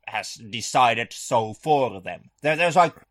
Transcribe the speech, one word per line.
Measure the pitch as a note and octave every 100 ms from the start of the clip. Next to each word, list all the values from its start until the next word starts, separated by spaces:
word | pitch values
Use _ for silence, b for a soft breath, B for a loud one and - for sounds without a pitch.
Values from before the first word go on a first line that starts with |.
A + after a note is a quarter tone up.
| -
has | A2 G2 -
decided | A2+ A2+ - C3+ B2 A2+ A#2
so | - - A#2+ A2
for | G#2+ D#3 D3 B2 F#2+
them. | F#2 E2+ _ _
There, | C#3+ D#3
there's, | F3 D#3+
like, | E3+ - _